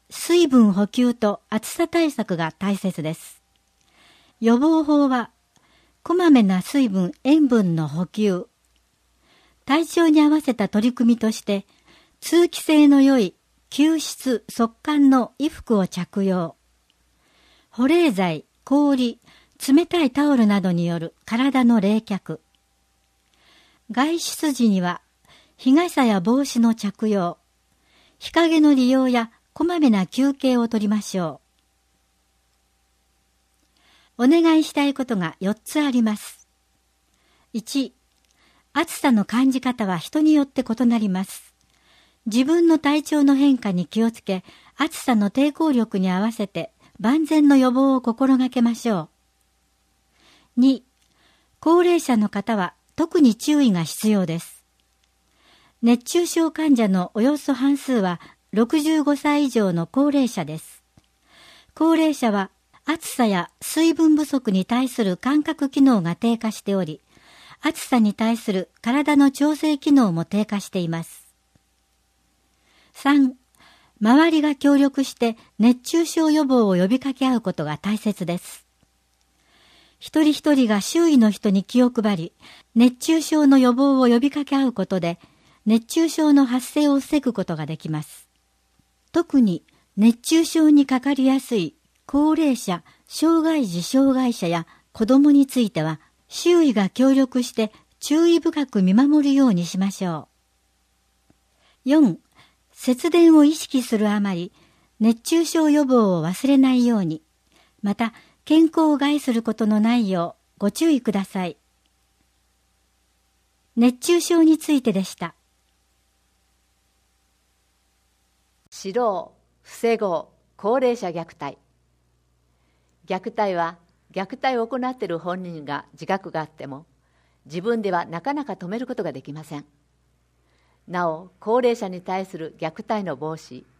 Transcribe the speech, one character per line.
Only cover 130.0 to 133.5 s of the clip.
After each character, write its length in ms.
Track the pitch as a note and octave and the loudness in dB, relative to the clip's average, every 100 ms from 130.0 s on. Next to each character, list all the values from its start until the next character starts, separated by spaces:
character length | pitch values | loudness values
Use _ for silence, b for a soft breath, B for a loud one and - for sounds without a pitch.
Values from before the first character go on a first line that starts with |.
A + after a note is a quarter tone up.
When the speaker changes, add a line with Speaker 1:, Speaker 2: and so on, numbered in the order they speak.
| _ _ _ _ _ _ _ _ - | _ _ _ _ _ _ _ _ -10
Speaker 2:
な 220 | F3 E3+ | -6 -4
お、 220 | D#3 F#3 _ | -6 -14 _
高 220 | G#3+ A#3+ | -2 0
齢 140 | B3 A#3 | 0 -2
者 140 | G3 | -8
に 120 | F3+ | -12
対 240 | F3+ F#3+ F#3+ | -8 -8 -8
す 120 | D#3+ | -12
る 180 | D#3+ - | -14 -10
虐 260 | D#3+ - - | -12 -10 -8
待 160 | G#3+ | -6
の 120 | F#3 C3 | -6 -8
防 200 | D#3 D#3+ | -10 -12
止、 260 | - | -16